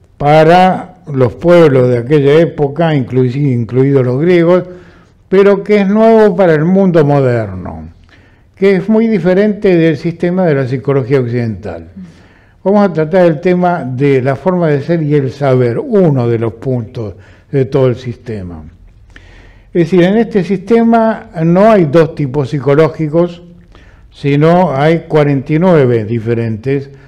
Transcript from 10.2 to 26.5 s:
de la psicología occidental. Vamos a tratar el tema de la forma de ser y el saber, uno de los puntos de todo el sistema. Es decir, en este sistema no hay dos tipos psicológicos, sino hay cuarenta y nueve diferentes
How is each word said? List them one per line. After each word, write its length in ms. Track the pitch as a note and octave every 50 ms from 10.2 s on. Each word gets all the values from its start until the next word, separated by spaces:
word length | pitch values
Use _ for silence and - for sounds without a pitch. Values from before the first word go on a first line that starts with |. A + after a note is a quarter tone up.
| F3+ F3 F3+ F#3 F#3
de 100 | E3 C#3+
la 120 | C#3 C3+
psicología 520 | A#2+ C#3 B2 - C#3+ C#3 C#3 B2 A2+ C#3+ C3+
occidental. 680 | B2 A#2 A#2+ B2 A#2 A2+ G#2 F2 F2 F#2+ E2+ E2+ E2 E2+ - G3 F#3 - - - - _ _ _ _ _ _ _ -
Vamos 200 | F#3+ G#3 G#3 G3+ G3
a 20 |
tratar 340 | D#3 D#3 D#3 D3+ F#3 F#3 F3
el 140 | E3+ D#3+ D3
tema 440 | F3 F#3 F3+ F3+ F3+ F3 F3 D#3+ B2
de 360 | B2+ B2+ A#2+ C#3+ C#3+ C#3 C3
la 140 | A#2+ C#3 C3
forma 320 | - - F#3 F3+ F3 E3+
de 140 | D#3 D3 C#3
ser 200 | - D#3+ E3+ E3
y 140 | D3+ C#3+ D3
el 160 | D3 C3+ B2
saber, 480 | - - C#3+ C3+ C3 B2+ B2 A#2+ A2+ G3
uno 480 | - C#4 A3 G3 F#3 D#3+ C#3 C3 A#2+
de 120 | A#2 A#2 A2
los 140 | A#2 A2+ -
puntos 600 | - - C3+ B2+ A#2+ A2 G2+ - A#2+ A2 G2+ - - - - - _ _ _
de 120 | D3+ C#3 B2+
todo 220 | A2 D3 C#3+ C3
el 80 | B2+ A#2
sistema. 680 | - - A#2+ A2+ - - A#2+ A2 G2+ F2+ F2 E2+ D#2+ D#2 D#2+ - - - - - - - - - - - - - - - - - - _ _ -
Es 180 | F3 E3 -
decir, 120 | F#3+ F3+ E3+
en 140 | F#3 G#3
este 260 | A#3 A3+ A3+ - G3+ D#3+
sistema 840 | - G3+ F#3 - - A#3 A#3 A#3 A3+ A#3 A3+ A3+ A3+ G#3 - - - - E3 D#3+
no 260 | E3 E3+ F#3 G#3 A3+
hay 140 | A3 G3 E3+
dos 300 | C#3+ C3+ E3+ D#3 D#3 -
tipos 340 | - D3 B2+ B2 D3+ C3+ -
psicológicos, 920 | D#3 C#3+ A#2 C#3+ C#3+ D3+ D#3+ D3+ D#3+ - D#3+ D3 D3+ E3+ F3 E3+ F3 - - - - - - - - - - - - - - -
sino 640 | - - - C#3+ C#3+ D3 D3+ E3 E3+ F3+ F#3+ D3+ C3
hay 260 | C3+ D3 D#3+ E3+ E3 -
cuarenta 460 | - D3+ D3+ D3 C#3+ C#3+ C#3 A#2+ - D3+
y 60 | D#3+
nueve 440 | F#3 F#3+ E3+ D3+ C3+ B2 A#2+ A2+ G#2+
diferentes 840 | G2+ A#2+ A#2 G#2+ A#2 A#2 A#2 A#2 A2+